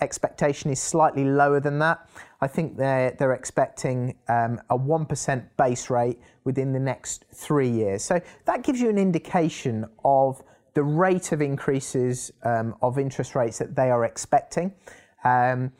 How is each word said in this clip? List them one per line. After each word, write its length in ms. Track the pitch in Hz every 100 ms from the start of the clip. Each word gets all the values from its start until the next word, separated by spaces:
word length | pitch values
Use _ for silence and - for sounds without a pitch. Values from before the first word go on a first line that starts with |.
expectation 680 | 143 - - - 151 143 151
is 100 | 131
slightly 440 | - 147 156 143
lower 340 | 135 139 143 143
than 200 | 143 143
that. 280 | 156 165 - - - _
I 60 | 139
think 300 | - 160 -
they're, 340 | 135 131 127 123
they're 140 | 135
expecting, 840 | 123 - - 131 - 135 127 123 - -
um, 320 | 120 117 120 -
a 60 | 127
one 280 | 135 160 156
percent 380 | 147 - 135 - -
base 340 | 135 123 -
rate 300 | 120 120 - - _
within 280 | 135 131 135
the 60 | 131
next 460 | 135 123 - - -
three 340 | - - 151 127
years. 360 | 117 104 98
So 160 | - 180 - -
that 180 | - 349
gives 180 | 277 254
you 80 | 240
an 100 | 202
indication 880 | 190 165 - 180 165 - 135 110 113 -
of 380 | 139 135 135 131 - _ _
the 80 | 147
rate 500 | 147 151 185 185 -
of 80 | 151
increases, 920 | 143 139 - 135 - 131 127 123 - -
um, 320 | 117 113 113 -
of 160 | 127 131
interest 360 | 135 - 131
rates 240 | 139 117 -
that 160 | -
they 160 | 135 131
are 140 | 120
expecting. 680 | 113 - - 139 - - 180 - - - _ _
Um, 480 | 135 123 127 127 127 -